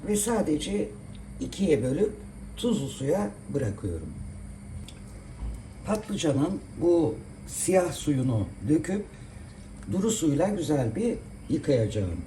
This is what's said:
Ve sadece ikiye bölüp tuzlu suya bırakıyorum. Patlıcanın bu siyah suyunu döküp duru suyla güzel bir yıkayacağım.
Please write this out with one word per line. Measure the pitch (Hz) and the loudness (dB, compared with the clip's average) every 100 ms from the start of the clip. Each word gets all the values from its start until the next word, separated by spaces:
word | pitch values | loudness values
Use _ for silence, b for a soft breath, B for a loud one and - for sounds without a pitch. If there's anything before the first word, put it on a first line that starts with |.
| - | 2
Ve | 208 | 0
sadece | 220 226 170 151 170 208 - - - - - - | 2 2 2 0 0 -2 -2 -6 -14 -14 -12 -8
ikiye | 170 - 196 147 | -8 0 4 4
bölüp | 127 143 208 - - - - - | 4 4 2 0 -12 -12 -12 -2
tuzlu | 247 196 135 | 2 2 0
suya | - 135 185 202 - - | -2 2 2 2 -4 -4
bırakıyorum. | 139 117 95 98 82 78 - - - - - - - - - - - - - - - - - - | 0 0 -2 -4 -4 -6 -8 -10 -10 -12 -12 -10 -10 -10 -12 -14 -14 -14 -8 -6 -6 -10 -12 -2
Patlıcanın | 214 - 190 160 135 156 196 - - | -2 0 0 2 4 2 0 -6 0
bu | 165 170 151 147 - - - | 6 6 4 0 -10 -14 -10
siyah | - - 185 180 | -4 4 4 4
suyunu | - - 139 127 113 92 - 104 | 0 0 2 4 2 0 -4 2
döküp | 156 160 196 208 B B B B B B - - | 2 2 -2 -4 B B B B B B -14 -4
duru | 180 220 | 0 2
suyla | 214 160 139 185 | 2 2 4 4
güzel | 202 147 147 120 | 2 2 2 2
bir | - 233 - - - - | 2 0 0 -6 -14 -2
yıkayacağım. | 160 - 131 107 107 92 82 | -2 4 4 4 2 -2 -2